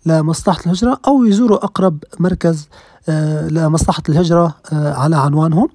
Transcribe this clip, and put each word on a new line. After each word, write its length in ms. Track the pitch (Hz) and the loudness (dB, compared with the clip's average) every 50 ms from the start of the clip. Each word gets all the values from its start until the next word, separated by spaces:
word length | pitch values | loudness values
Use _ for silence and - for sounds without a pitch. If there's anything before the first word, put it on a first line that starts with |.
| _ | _
لمصلحة 540 | 165 160 160 151 156 165 - - - 180 - - | 0 0 2 2 0 -2 -2 -2 -2 -2 -2 -2
الهجرة 340 | 175 180 185 226 240 262 277 - | -4 -2 0 0 -2 -2 0 0
أو 180 | - 285 277 247 | 0 2 4 4
يزوروا 400 | 226 196 196 247 240 208 - - | 4 2 2 2 2 2 0 0
أقرب 400 | 202 - - 190 190 160 147 - - - - | -6 -4 0 0 0 0 -2 -10 -16 -6 -2
مركز، 500 | 165 170 180 175 - 170 165 156 147 _ _ - - - _ _ _ - | -2 -2 -2 0 0 -2 -2 -2 -6 _ _ -20 -20 -20 _ _ _ -4
آه، 400 | 156 156 156 151 156 151 156 160 | -2 -2 -2 -2 -2 -4 -4 -4
لمصلحة 540 | 156 160 160 156 156 160 - - 180 - - - | -2 -2 0 0 0 0 0 0 -2 -4 -2 -2
الهجرة، 460 | 151 156 180 165 170 170 175 170 151 _ _ - 156 | 0 0 2 2 2 2 2 0 -2 _ _ -6 -4
آه، 200 | 151 147 147 143 | -2 -2 -2 -2
على 240 | 135 127 151 165 | -2 -2 0 0
عنوانهم 520 | 151 135 143 143 151 156 165 156 170 240 294 - | 0 0 0 0 0 0 2 2 2 0 0 -2